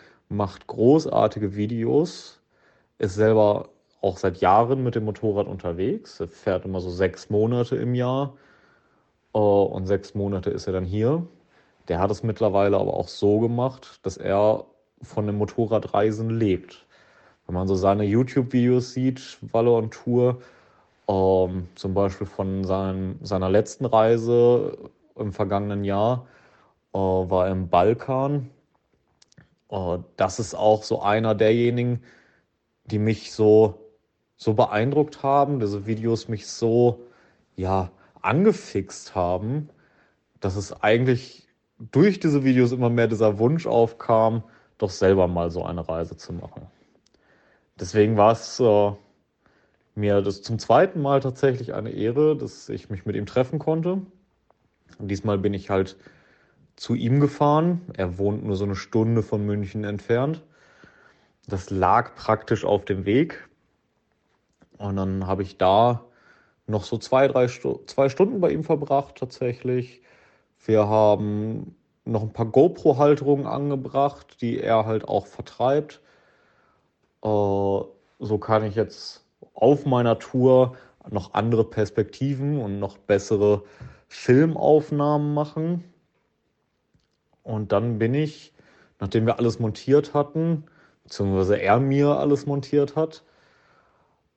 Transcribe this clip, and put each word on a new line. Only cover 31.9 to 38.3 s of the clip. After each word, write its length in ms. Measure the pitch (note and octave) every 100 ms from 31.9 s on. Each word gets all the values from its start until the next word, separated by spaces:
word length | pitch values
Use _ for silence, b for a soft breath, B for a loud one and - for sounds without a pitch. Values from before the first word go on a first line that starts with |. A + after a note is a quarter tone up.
| B2 b b b b b _ _ _ -
die 140 | G#2+
mich 320 | G#2+ G#2+ -
so, 480 | - G#2+ G#2+ G#2+ - - _ _ _ _ _
so 180 | - G#2+
beeindruckt 640 | A2+ G#2+ B2 C#3 D3+ -
haben, 380 | C3+ C#3+ C#3+ C#3
diese 260 | G#2 G2+ G2+
Videos 420 | A2 A#2 A2+ -
mich 200 | G#2+ -
so, 560 | - A2+ A#2+ A#2+ A#2+ B B B B _ -
ja, 360 | F#2 F#2+ F2+ b b b
angefixt 880 | -